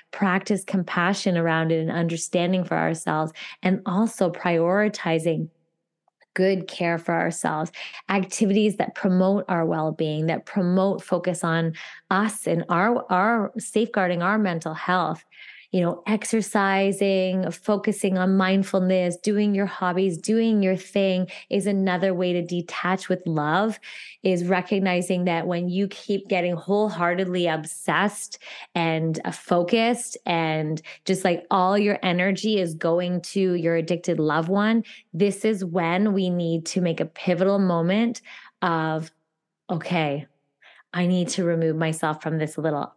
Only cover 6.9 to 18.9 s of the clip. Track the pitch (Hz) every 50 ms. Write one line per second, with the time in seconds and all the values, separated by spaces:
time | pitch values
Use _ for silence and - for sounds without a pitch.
6.9 | 170 165 165 - 170 165 170 165 165 - - 160 156 156 160 175 - - - -
7.9 | - - - - 190 202 190 277 - - 220 190 196 220 208 214 196 - - -
8.9 | - - - 196 180 185 185 190 196 202 - - 190 170 165 160 170 160 156 156
9.9 | 156 - 160 156 151 156 160 165 160 - - - - 208 180 175 180 190 190 196
10.9 | 208 185 - - 185 175 175 185 175 - - 170 165 165 165 165 160 - - -
11.9 | - - - _ 185 190 214 220 208 - - - 170 165 - - 180 170 190 226
12.9 | 240 - - - 185 180 196 220 233 226 202 - - 220 - - - 214 233 226
13.9 | - 208 185 180 180 170 170 185 214 220 208 185 170 165 - 160 156 - - -
14.9 | 180 185 165 151 175 - - _ _ - - - - - - _ - 185 175 170
15.9 | 170 - - - 214 214 - - 220 220 202 - - 208 196 196 196 196 196 196
16.9 | 196 196 202 196 190 190 185 185 185 185 185 165 170 - - - 208 202 - 214
17.9 | 202 - - 196 190 185 185 190 190 190 185 185 190 196 190 - - 196 185 185